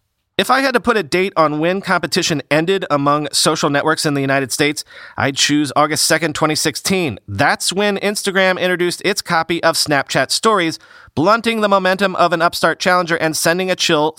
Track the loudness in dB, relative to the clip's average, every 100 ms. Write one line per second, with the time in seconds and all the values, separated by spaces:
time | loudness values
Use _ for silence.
0 | _ _ _ -4 0 0 2 0 0 0
1 | 0 0 0 2 0 0 -2 -2 -2 -2
2 | -2 -2 -2 -4 0 0 0 -2 -2 0
3 | 2 0 -2 0 0 0 0 0 0 0
4 | -2 -2 0 0 -2 0 0 -2 -10 -18
5 | -12 -4 -2 0 0 2 0 0 0 0
6 | 0 2 0 -2 -2 0 -2 -4 -2 0
7 | -2 -6 -8 0 0 0 -2 0 0 0
8 | -2 -4 -2 0 2 0 0 0 -2 -2
9 | -2 -4 -2 -2 0 0 0 0 0 0
10 | 0 -2 0 0 2 2 0 -4 -12 -20
11 | -8 0 2 2 0 -2 2 2 2 0
12 | 0 2 2 2 0 0 0 0 0 0
13 | 0 -2 -2 0 0 0 -2 -2 0 2
14 | 0